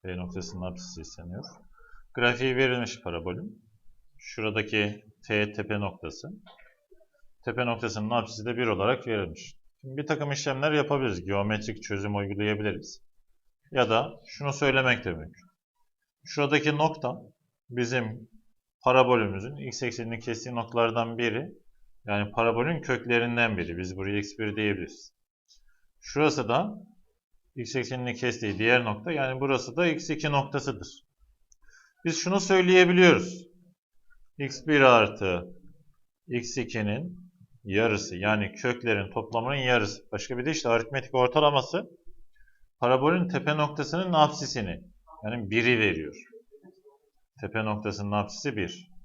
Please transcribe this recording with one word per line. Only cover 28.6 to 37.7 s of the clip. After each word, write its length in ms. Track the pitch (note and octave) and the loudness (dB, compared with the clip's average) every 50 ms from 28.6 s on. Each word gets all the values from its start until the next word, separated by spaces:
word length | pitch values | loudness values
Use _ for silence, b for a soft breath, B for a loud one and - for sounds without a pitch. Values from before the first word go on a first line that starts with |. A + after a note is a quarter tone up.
| A2 A2+ B2 B2 A#2+ | 2 4 4 4 2
nokta. 260 | A2 G#2 G#2 G#2+ F3 | 0 -4 -4 -6 -6
Yani 280 | E3+ D3 C3+ C3 C3 C3 | -4 -2 -2 -4 -4 -4
burası 360 | C#3 C#3 C3+ B2 B2 B2+ A#2 | -2 0 0 0 -2 -4 -2
da 120 | D3+ F3 E3+ | 0 0 0
x 220 | D#3 - - - | 0 -2 -4 -6
iki 220 | D3+ - - D3+ | -6 -4 -2 0
noktasıdır. 560 | C#3+ C#3 C3+ C#3+ - C#3+ - C#3 B2 F#2+ F2 - - - _ _ _ _ _ _ _ _ _ _ _ _ b b b b b b b b _ | 0 0 -2 0 -6 -6 -4 -4 -8 -8 -10 -16 -18 -20 _ _ _ _ _ _ _ _ _ _ _ _ b b b b b b b b _
Biz 120 | E3 D#3 - | -4 -4 -2
şunu 220 | - F3+ F#3+ G3+ | -2 0 0 0
söyleyebiliyoruz. 1080 | F#3 F#3 G3 F#3 F3+ F3+ F#3 F#3 F3+ E3+ F3+ F3 F#3 F3 D3 G2+ F2+ - - - - - _ _ _ _ _ _ _ _ _ - _ - - - - - _ - | 2 4 4 6 6 8 8 8 8 8 8 10 10 10 10 8 4 -4 -10 -12 -16 -20 _ _ _ _ _ _ _ _ _ -20 _ -20 -20 -20 -20 -20 _ -8
X 300 | C#3 C3 - - - D#3 | -8 -6 -6 -8 -2 2
bir 140 | D3+ C#3+ | 6 8
artı 640 | C3+ C3 B2 A#2 G#2+ G2+ - - G2+ F#2+ F2+ E2+ E2+ - - - - - - - _ _ _ _ _ _ _ _ _ - | 10 10 10 10 8 4 2 -2 -2 0 0 0 -2 -8 -16 -20 -20 -20 -20 -20 _ _ _ _ _ _ _ _ _ -6
x 300 | B2 A#2+ A2+ - - C3+ | -6 -6 -4 -4 -4 -4
ikinin 760 | A#2 - - A2+ G#2+ G#2 G#2 B2+ D#3+ F3+ - - - - _ _ - _ _ - _ | -6 -4 -2 -2 -2 0 -2 -2 -4 -8 -12 -14 -18 -20 _ _ -20 _ _ -18 _
yarısı. 520 | G2+ | -2